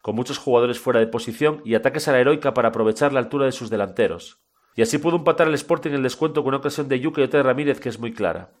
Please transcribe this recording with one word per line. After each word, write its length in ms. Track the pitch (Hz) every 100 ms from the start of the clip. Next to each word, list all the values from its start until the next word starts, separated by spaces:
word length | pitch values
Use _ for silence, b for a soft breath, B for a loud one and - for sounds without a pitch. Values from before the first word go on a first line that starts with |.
con 140 | - 110
muchos 200 | 123 139
jugadores 440 | - 120 123 120
fuera 200 | 135 120
de 60 | 113
posición, 560 | 117 120 113 151 151
y 100 | 110
ataques 340 | 113 135 143 151
a 40 |
la 60 | 131
heroica 340 | 127 156 139
para 140 | 127 117
aprovechar 440 | 117 110 110 147
la 80 | 135
altura 260 | 117 143 135
de 60 |
sus 180 | 127 113
delanteros. 720 | 107 98 - 101 85 - _ _ _ _
Y 80 | -
así 160 | 160 147
pudo 180 | 165 170
empatar 300 | 160 160 160
el 60 |
Sporting 380 | 147 - 165 160
el 100 | 139
descuento 400 | 131 - 156 151
con 60 | 139
una 100 | 135
ocasión 300 | 143 147 139
de 120 | 127
Yuca 200 | 147 156
y 40 |
otra 140 | 131 147
de 60 |
Ramírez 360 | 131 127 147 131
que 80 | 127
es 120 | 110
muy 120 | 117
clara. 380 | 117 92 82 92 _